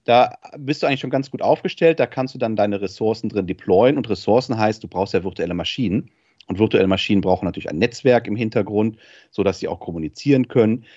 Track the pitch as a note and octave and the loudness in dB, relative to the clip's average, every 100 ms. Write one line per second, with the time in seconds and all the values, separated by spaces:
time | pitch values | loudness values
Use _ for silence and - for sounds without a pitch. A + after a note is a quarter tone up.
0 | - A#2+ A#2+ - - D3 C#3 D3 D3 C3+ | 2 4 4 -2 -20 -12 -6 -2 -2 -2
1 | C3 C3+ C3+ - G2+ D3 F#3 - E3 D#3 | -4 -6 -6 -4 0 0 -2 2 2 4
2 | A#2+ - C3 C3 A#2 G#2+ G#2 G2+ F#2+ - | 0 -2 -6 -4 -4 0 0 0 -6 -2
3 | A2 A2 G#2+ G2+ F#2 F#2 - F#2 B2 D3 | -2 -2 -4 -4 -4 -4 2 4 6 4
4 | A2 F#2+ - A2+ B2+ A2+ G#2+ A2 - F2+ | -2 -4 2 0 0 0 0 -2 -6 -4
5 | G2 F#2 F#2 F2 E2+ F2 E2 - G#2+ F2+ | -2 -2 -4 -6 -6 -4 -6 -4 -2 -2
6 | - _ _ _ - F#2 A2 G#2+ F#2+ F#2+ | -4 _ _ _ -8 0 2 4 2 0
7 | - G2+ F#2 F#2 F2 - - D2+ A#2+ - | 2 0 2 0 -2 -6 -8 -2 -2 0
8 | C3 A#2+ A2+ G#2+ G#2+ A#2 G#2 G#2 A2 G#2+ | 2 2 0 -4 -2 -2 -2 -2 -2 -4
9 | _ - _ - G2 F2+ - F#2+ - E2+ | _ -20 _ -2 -2 -2 -6 -8 -10 -8
10 | D#2 - C#3+ C3+ B2 B2+ A2 B2 - | -8 -6 2 2 2 2 2 2 -6